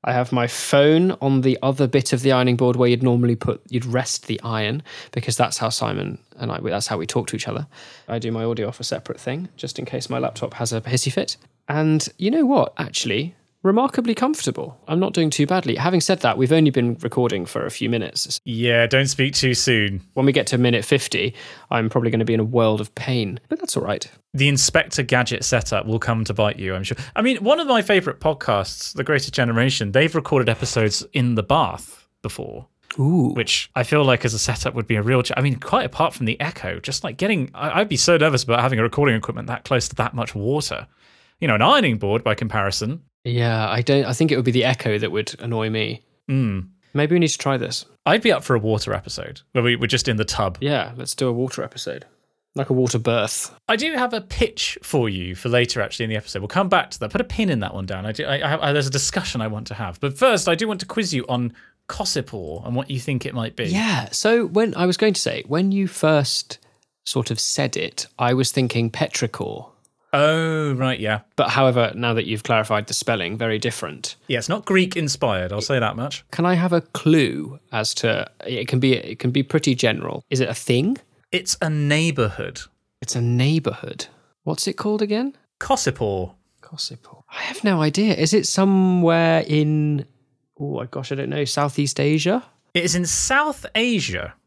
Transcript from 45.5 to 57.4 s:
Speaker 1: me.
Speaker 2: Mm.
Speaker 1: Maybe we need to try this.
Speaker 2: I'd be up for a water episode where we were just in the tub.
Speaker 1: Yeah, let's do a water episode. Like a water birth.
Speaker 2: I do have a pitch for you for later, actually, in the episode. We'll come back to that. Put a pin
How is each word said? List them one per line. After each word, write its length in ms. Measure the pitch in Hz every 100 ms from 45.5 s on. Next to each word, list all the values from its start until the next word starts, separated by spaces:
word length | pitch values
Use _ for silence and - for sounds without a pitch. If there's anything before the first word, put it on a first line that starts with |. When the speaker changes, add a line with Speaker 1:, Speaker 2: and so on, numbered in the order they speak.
| 113 110
Speaker 1:
me. 340 | 110 107 113 _ _ -
Speaker 2:
Mm. 400 | 135 117 95 90 _ _
Speaker 1:
Maybe 220 | 143 151 175
we 40 |
need 80 | 160
to 100 | -
try 200 | - 131
this. 280 | 113 - - _ -
Speaker 2:
I'd 160 | 214
be 100 | 226
up 120 | 147
for 120 | - 120
a 40 |
water 340 | 107 107 -
episode 480 | 98 - - - - _
where 120 | 127
we 120 | 120 120
were 120 | 117
just 200 | 131 -
in 80 | 107
the 100 | 107
tub. 320 | - 98 87
Speaker 1:
Yeah, 320 | 143 139 - 120
let's 200 | - -
do 120 | 131
a 60 |
water 280 | 120 131 -
episode. 440 | - - - 64 - _ _ _ _ -
Like 140 | 135
a 40 |
water 240 | 127 123 120
birth. 560 | 117 117 95 - - - -
Speaker 2:
I 80 | 220
do 180 | 311
have 200 | 285 247
a 80 | 226
pitch 560 | 190 - 247 - - -
for 280 | - 143 113
you 260 | 92 90 92
for 140 | 123
later, 320 | 123 120 123
actually, 240 | 101 - 113
in 40 |
the 60 | 107
episode. 240 | - 98
We'll 80 | 101
come 220 | 180 190
back 220 | 185 -
to 80 | -
that. 120 | 214
Put 100 | -
a 40 | 254
pin 240 | -